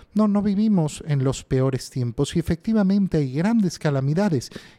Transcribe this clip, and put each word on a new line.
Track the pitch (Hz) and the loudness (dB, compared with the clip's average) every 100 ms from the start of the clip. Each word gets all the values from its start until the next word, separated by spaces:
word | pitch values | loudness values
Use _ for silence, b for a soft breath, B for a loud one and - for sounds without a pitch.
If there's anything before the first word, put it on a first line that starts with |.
| B | B
No, | 202 214 | 0 2
no | 202 | 2
vivimos | 208 196 220 196 151 - 160 | 0 0 2 2 0 -4 -4
en | 139 | 0
los | 131 127 | 0 -2
peores | - 131 131 127 - | -2 0 0 -2 -4
tiempos | 135 120 113 - 175 | -6 -4 -2 -2 -2
y | |
efectivamente | - 170 - 220 190 202 190 160 | -2 -4 0 2 2 2 2 0
hay | 135 | 0
grandes | 135 190 233 185 - | 0 0 2 0 -2
calamidades | 156 139 135 156 208 143 - B B | -2 0 0 0 0 0 -4 B B